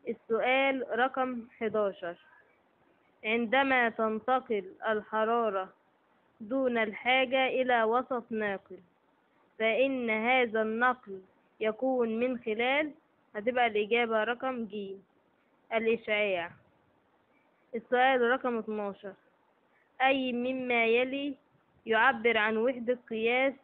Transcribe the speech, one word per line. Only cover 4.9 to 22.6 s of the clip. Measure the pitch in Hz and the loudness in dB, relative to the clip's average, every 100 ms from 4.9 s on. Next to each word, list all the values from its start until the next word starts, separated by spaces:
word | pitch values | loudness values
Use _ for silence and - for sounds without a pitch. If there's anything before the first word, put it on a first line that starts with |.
| 214 202 220 220 233 220 190 190 _ _ _ _ _ _ _ | -4 -2 -2 0 2 0 -2 -6 _ _ _ _ _ _ _
دون | 208 269 262 233 | -4 0 0 0
الحاجة | 220 196 240 262 262 269 262 | -2 -2 2 2 2 0 0
إلى | 254 254 240 | 0 2 2
وسط | 220 240 254 247 226 | 2 0 0 -8 -6
ناقل | 220 208 190 _ 185 180 _ _ _ _ _ _ - | -4 -4 -6 _ -20 _ _ _ _ _ _ _ -2
فإن | 226 220 269 262 233 | 0 2 2 0 -2
هذا | 214 233 262 240 220 | -2 2 2 2 0
النقل | 220 226 247 247 - 190 185 _ _ _ | -2 0 0 0 -10 -16 -16 _ _ _
يكون | 220 214 262 254 233 220 | -4 0 -2 0 0 0
من | 247 240 | -2 -2
خلال. | 233 214 247 277 302 - _ _ _ | -4 -2 0 0 -2 -8 _ _ _
هتبقى | 214 214 247 240 | -6 -2 0 2
الإجابة | 208 208 233 233 220 | 0 0 0 2 0
رقم | 214 240 262 254 | -2 -4 -4 -6
ج | 220 208 196 190 _ _ _ _ _ _ _ | -8 -8 -10 -12 _ _ _ _ _ _ _
الإشعاع. | 226 220 226 226 208 208 180 170 - _ _ _ _ _ _ _ _ _ _ _ | -2 0 0 0 0 0 -2 -4 -12 _ _ _ _ _ _ _ _ _ _ _
السؤال | 233 - 247 262 262 | -12 -2 4 4 4
رقم | 240 262 254 233 | 2 2 -2 -4
اتناشر، | 214 214 202 190 196 - _ _ _ _ _ _ _ - | -6 -6 -6 -8 -16 -18 _ _ _ _ _ _ _ 0
أي | 262 269 254 | 2 2 0
مما | 240 247 262 254 240 226 | -2 -2 -4 0 2 4
يلي | 233 254 277 285 269 _ _ _ _ 220 | 2 2 -2 -6 -8 _ _ _ _ 0
يعبر | 220 247 233 233 220 | 4 4 4 2 2
عن | 214 | 0
وحدة | 220 | 2